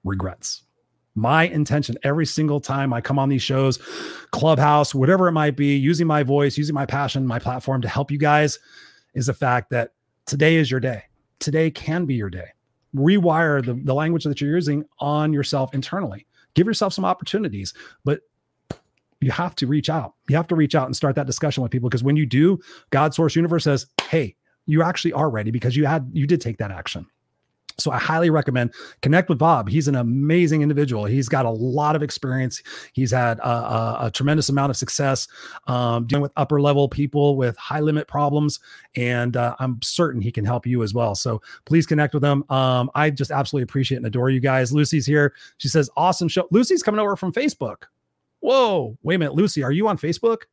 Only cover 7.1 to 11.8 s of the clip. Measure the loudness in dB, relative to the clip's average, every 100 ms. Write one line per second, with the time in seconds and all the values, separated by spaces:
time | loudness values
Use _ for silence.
7.1 | -2 -2 -2 -4 -6 -4 -2 -2 -4 -4
8.1 | 0 4 4 2 -2 _ -20 -20 _ _
9.1 | -4 -4 -2 0 0 -2 -4 -4 _ _
10.1 | _ -8 2 4 4 2 0 -4 -6 -16
11.1 | _ _ _ -4 0 0 -2